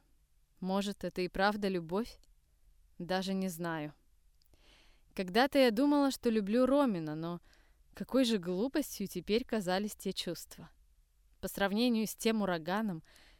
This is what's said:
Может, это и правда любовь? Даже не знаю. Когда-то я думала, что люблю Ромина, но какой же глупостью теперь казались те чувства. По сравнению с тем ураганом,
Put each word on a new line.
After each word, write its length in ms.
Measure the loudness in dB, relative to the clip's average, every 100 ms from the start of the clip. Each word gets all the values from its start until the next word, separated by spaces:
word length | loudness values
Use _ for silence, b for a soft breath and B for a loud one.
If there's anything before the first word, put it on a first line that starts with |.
| _ _ _ _ _ -8
Может, 440 | -2 0 -2 -4
это 180 | -6 -4
и 60 | -4
правда 400 | 0 0 2 -2
любовь? 500 | -2 -2 -4 -4 -10 -20 _ _ _ _ _ _ -12
Даже 340 | -4 -2 -2
не 160 | -2 -2
знаю. 460 | -4 -6 -4 -6 -12 _ _ _ _ _ b b b b b b
Когда-то 440 | -8 0 2 4 6
я 120 | 4
думала, 400 | 4 4 4 4
что 200 | 2 0
люблю 360 | 0 2 2 4
Ромина, 480 | 4 4 0 -4
но 260 | -4 -6 -6 b b b b b
какой 300 | -12 -2 2
же 140 | 2 2
глупостью 680 | -2 -2 -2 -2 -4 -6 -8
теперь 360 | -6 -2 -2
казались 520 | -2 -4 -2 -2 -2 -6
те 160 | -8
чувства. 580 | -6 -6 -8 -10 -18 -20 _ _ _ _ _ _ _
По 80 | -8
сравнению 580 | 0 0 2 2 2 0
с 80 |
тем 280 | -2 0 0
ураганом, 600 | 0 -2 -2 -2 -2 -6 -10 b b b